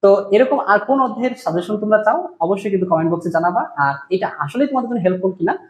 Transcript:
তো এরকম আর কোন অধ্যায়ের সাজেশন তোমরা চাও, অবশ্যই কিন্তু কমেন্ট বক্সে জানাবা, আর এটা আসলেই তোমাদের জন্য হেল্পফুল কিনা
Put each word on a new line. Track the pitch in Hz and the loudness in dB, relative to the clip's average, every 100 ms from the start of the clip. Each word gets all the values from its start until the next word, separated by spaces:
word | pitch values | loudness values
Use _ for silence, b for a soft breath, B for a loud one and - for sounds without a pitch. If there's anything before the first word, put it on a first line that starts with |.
তো | 202 196 196 202 | 6 6 4 0
এরকম | 254 277 - | 2 -2 2
আর | 202 208 | 0 2
কোন | 269 254 | 0 0
অধ্যায়ের | 214 247 240 | -2 -4 -4
সাজেশন | - 165 175 208 | -4 -4 -4 -4
তোমরা | 208 214 214 | 2 2 4
চাও, | 285 349 - 170 | 0 -2 -4 -2
অবশ্যই | 196 208 | -2 -2
কিন্তু | 196 180 | -2 0
কমেন্ট | 160 165 | 0 0
বক্সে | 165 170 160 | -2 -2 -2
জানাবা, | 170 196 311 - 139 | 0 -2 -4 -2 -2
আর | 139 - 185 | -2 -4 -4
এটা | - - 147 | -4 -4 -6
আসলেই | 233 285 | -2 0
তোমাদের | 262 233 | 0 -2
জন্য | 240 180 | 0 0
হেল্পফুল | 185 185 185 | 0 -2 -2
কিনা | 170 381 - | -2 -2 -8